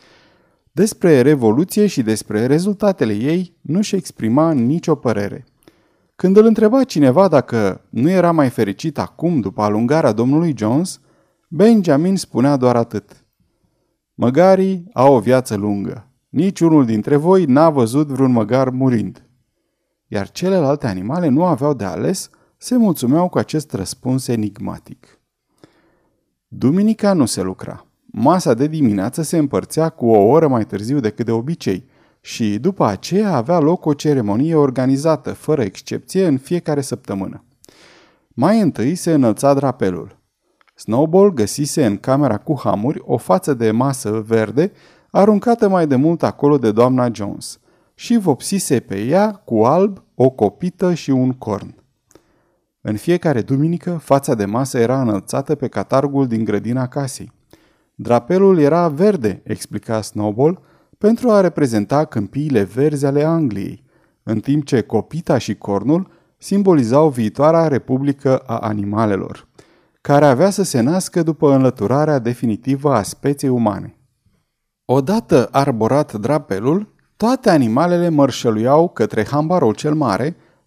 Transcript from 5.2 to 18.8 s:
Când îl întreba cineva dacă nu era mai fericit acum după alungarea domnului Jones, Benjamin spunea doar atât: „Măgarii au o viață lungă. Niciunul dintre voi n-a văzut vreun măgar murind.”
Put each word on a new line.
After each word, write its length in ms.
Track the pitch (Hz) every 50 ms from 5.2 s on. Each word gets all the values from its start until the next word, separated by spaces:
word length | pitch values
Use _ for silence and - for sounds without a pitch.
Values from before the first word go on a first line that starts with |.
| 101 95 - - - _ _ _ _ _ _ _ _ _ _ _ _ _ _
Când 220 | - - 185 196
îl 80 | 214 220
întreba 380 | 226 214 220 220 214 247 269 262
cineva 440 | - - 160 143 127 123 180 196
dacă 540 | 185 151 131 - - 120 113 104 95 92 - _ _
nu 200 | - 113 123 170
era 220 | 190 185 175 170
mai 180 | 170 160 139 123
fericit 500 | - - 110 98 95 - - 160 - -
acum 400 | 107 - - - 156 175 175 139
după 220 | - - - 107
alungarea 500 | 107 104 104 110 117 123 147 160 151 123
domnului 420 | 104 110 120 131 143 156 170 165 139
Jones, 420 | 104 107 107 123 151 190 180 - - _ _ _ _ _ _ _ _ _ _
Benjamin 680 | 160 147 202 226 233 208 175 170 139 139 170 190 196
spunea 380 | 180 - - - 117 127 143 143
doar 200 | 131 127 123 120
atât: 500 | 117 113 - - 101 - _ - _ _ _ _ _ _ _ _ _ _ _ _ _ _ _ _ _ _ _ _
„Măgarii 760 | - - 123 131 156 180 190 190 190 190 190 190 175 170 - _
au 200 | 120 131 143 139
o 60 | 117
viață 360 | 98 120 127 131 127 - 113
lungă. 540 | 98 104 104 101 101 98 95 90 - - _ _ _ _ _
Niciunul 560 | - 131 180 196 - - 170 165 160 151 131
dintre 300 | 113 110 107 101 135 147
voi 300 | 143 151 175 190 190 175
n-a 240 | 139 123 143 165 165
văzut 380 | 151 135 117 110 123 147 156
vreun 240 | 143 131 127 135 127
măgar 380 | 123 117 107 104 127 135 131 131
murind.” 560 | 127 127